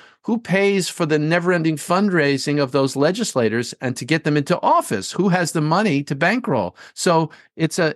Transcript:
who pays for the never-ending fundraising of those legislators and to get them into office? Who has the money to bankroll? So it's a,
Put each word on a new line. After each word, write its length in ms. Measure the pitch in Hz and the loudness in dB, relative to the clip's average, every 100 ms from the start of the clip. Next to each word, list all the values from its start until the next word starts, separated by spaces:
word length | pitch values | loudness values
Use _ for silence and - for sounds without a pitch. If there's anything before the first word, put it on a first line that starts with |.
| - _ | -20 _
who 160 | - 226 | -4 -4
pays 500 | 190 190 202 196 180 | 0 2 2 2 -2
for 160 | - 160 | -2 0
the 140 | 151 | 0
never-ending 560 | 151 175 175 175 160 151 | 2 0 2 0 0 -2
fundraising 800 | - 175 208 180 143 139 - 147 | -2 0 2 2 2 0 0 0
of 120 | 135 | 0
those 240 | 143 135 135 | 0 0 2
legislators 800 | 147 196 220 - 113 117 120 - | 0 0 -2 0 0 0 -6 -6
and 140 | 127 120 | -6 -4
to 80 | 123 | -2
get 180 | 160 | -2
them 140 | 160 147 | 0 0
into 220 | 143 180 | 0 0
office? 480 | - 330 330 104 95 | 2 2 0 -4 -4
Who 180 | - 190 | -2 2
has 220 | 180 170 | 2 0
the 100 | 170 | -2
money 400 | 151 175 214 143 | 0 2 2 0
to 120 | 143 139 | -2 -2
bankroll? 600 | 170 247 247 131 90 - - - | 0 0 -2 -2 -2 -8 -18 -4
So 340 | 185 165 156 - _ - | 2 2 0 -6 _ -4
it's 220 | 156 - | -4 0
a, 160 | 160 | -2